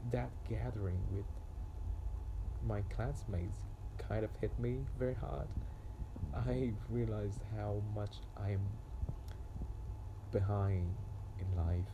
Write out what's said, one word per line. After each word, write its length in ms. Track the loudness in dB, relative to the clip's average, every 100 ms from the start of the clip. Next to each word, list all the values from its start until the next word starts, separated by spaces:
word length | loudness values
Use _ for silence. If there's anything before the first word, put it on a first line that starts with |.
| 2
that 180 | 2 0 -4 -2
gathering 500 | 0 0 0 2 2 2
with 140 | 0 -2 -4 -6 -6 -6 -4 -2 -2 -2 -2 -2 -2 -2 0 2
my 140 | 2 2 2
classmates 640 | 2 0 0 0 0 -2 -6 -6 -6 -4
kind 260 | 0 2
of 80 | 0 0
hit 160 | 0 2
me 200 | 2 2 0 2
very 160 | 2
hard. 340 | 2 0 -2 0 -2 -2 -6 -8 -4 -4 -2 -2 2
I 380 | 2 4 4 2 0
realized 520 | 2 2 2 0 -2 -2 0
how 260 | 2 2 0 0
much 200 | -2 -4 -10 -2
I 140 | 2
am 100 | 2 2 -2 -6 -2 0 -2 -6 -6 -6 -4 -4 -2 -4 -4 -6 -6 0
behind 640 | 2 4 4 4 4 2 0 -2 -4 -6 -4
in 160 | 0 2
life 300 | 4 4 2